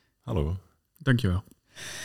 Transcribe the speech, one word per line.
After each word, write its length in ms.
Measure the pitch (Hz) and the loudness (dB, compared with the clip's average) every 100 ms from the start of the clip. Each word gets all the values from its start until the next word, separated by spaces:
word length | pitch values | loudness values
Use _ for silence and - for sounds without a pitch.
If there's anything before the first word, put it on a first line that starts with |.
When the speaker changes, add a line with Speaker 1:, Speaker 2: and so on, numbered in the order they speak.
| _ _ | _ _
Speaker 1:
Hallo. 360 | - 107 76 92 - _ _ _ | -4 0 0 -2 -8 _ _ _
Speaker 2:
Dankjewel. 440 | - 120 98 90 - - _ - - - | 2 2 2 0 -2 -14 _ -18 -14 -12